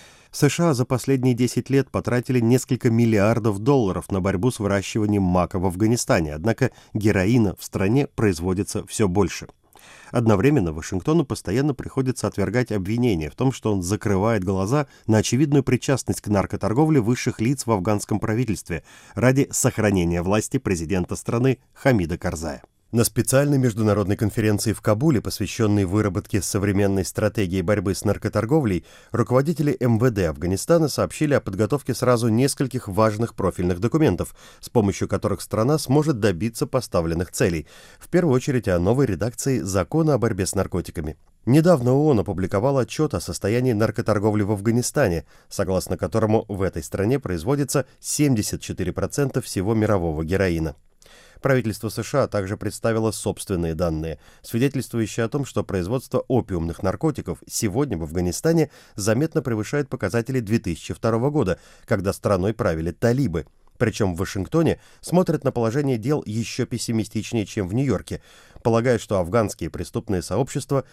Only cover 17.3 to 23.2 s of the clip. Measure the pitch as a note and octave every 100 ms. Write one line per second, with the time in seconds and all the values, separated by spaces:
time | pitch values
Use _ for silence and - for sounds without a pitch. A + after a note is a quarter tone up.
17.3 | - A2+ C#3 - A2 G2 G#2 - G#2+ A2
18.3 | A2 A#2+ F2 - D#2+ - - - G2+ B2
19.3 | C3+ - - B2+ - G#2+ G2 E2+ F2 F2
20.3 | G#2+ - C3+ - F2 E2 F#2+ F2 F#2 -
21.3 | A#2 C3 B2 _ - C#3 A2+ E2 F2 F#2
22.3 | D#2 D#2+ C#2 - _ _ A2+ A2 -